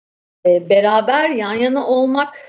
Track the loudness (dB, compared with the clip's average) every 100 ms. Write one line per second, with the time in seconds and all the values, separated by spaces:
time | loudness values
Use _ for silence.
0 | _ _ _ _ 0 0 2 2 2 2
1 | 2 0 0 -4 -6 -2 -2 -2 -2 0
2 | 0 -2 -4 -10